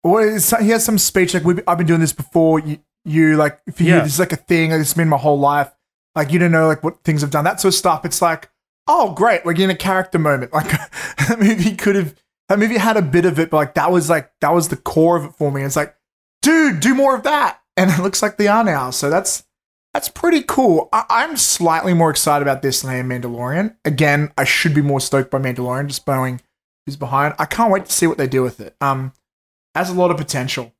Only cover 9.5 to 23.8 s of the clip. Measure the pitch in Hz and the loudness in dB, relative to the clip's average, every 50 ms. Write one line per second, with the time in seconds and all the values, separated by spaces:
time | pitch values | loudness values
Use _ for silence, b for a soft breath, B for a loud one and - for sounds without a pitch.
9.5 | 170 165 190 190 185 185 - 190 185 190 185 - - 160 156 151 139 131 123 120 | 0 0 0 0 0 -2 -2 -2 -2 -2 -2 -2 -2 0 0 2 0 0 -4 -4
10.5 | - 151 180 - - - - - B B B B B B 139 - 233 233 208 208 | -4 -4 -2 -2 -4 -4 -4 -10 B B B B B B -2 -2 0 2 2 2
11.5 | 220 185 170 214 190 - - 208 196 196 175 147 - _ _ _ _ _ _ - | 2 2 0 -2 -2 -2 -2 0 0 0 -2 -4 -8 _ _ _ _ _ _ -2
12.5 | 196 202 214 220 240 220 190 226 214 214 185 139 131 175 170 185 - 147 165 165 | 0 0 0 0 0 0 0 2 0 0 0 2 2 2 2 2 2 0 -2 0
13.5 | - 156 147 139 - 160 147 170 180 175 151 - 170 151 139 _ _ _ - 147 | 0 0 0 0 -2 -2 0 2 2 0 2 2 -2 -2 -2 _ _ _ -2 0
14.5 | 165 175 156 - 147 - _ - - 160 160 170 175 165 143 160 - _ 156 143 | 2 0 0 -2 -6 -8 _ -4 2 2 4 4 4 0 -2 -8 -8 _ -4 -4
15.5 | 139 139 135 139 139 156 147 147 _ _ _ _ _ _ _ _ _ _ - 277 | -4 -4 -6 -4 -4 -4 -6 -6 _ _ _ _ _ _ _ _ _ _ 0 2
16.5 | 320 330 311 277 190 151 - 240 262 269 277 269 262 240 - 269 302 294 262 - | 4 4 2 2 0 0 0 0 2 4 2 2 2 0 -2 -2 0 0 0 -2
17.5 | - _ _ _ _ - 185 190 165 160 180 202 190 - 214 208 208 - 208 202 | -4 _ _ _ _ 0 2 2 2 0 -2 -2 -2 -2 -2 -2 -2 0 2 2
18.5 | 208 226 233 196 156 139 127 127 135 - - 143 160 185 196 - - - _ _ | 2 2 2 0 -2 -2 -4 -6 -6 -4 -2 0 0 0 -2 -2 -6 -8 _ _
19.5 | _ _ _ _ _ _ _ _ - - - - _ - - 349 339 294 - - | _ _ _ _ _ _ _ _ -8 -6 -6 -6 _ -2 0 2 2 2 0 0
20.5 | - - 262 208 185 156 - - - 196 - - 208 233 277 320 311 247 - - | 0 2 4 4 4 2 0 0 -2 -2 0 0 0 0 0 -2 -2 -2 -2 -2
21.5 | - - 175 165 160 165 - 190 175 165 165 156 156 - - 156 147 143 143 139 | -2 0 0 0 0 0 0 0 2 2 2 2 0 0 0 0 0 2 2 0
22.5 | 135 135 143 139 127 - - 131 127 127 127 127 123 123 123 120 120 117 123 127 | -2 0 -2 -4 -4 -4 -6 -6 -6 -6 -6 -6 -6 -6 -8 -10 -8 -8 -6 -4
23.5 | 143 170 208 220 - _ | -4 -4 -4 -4 -6 _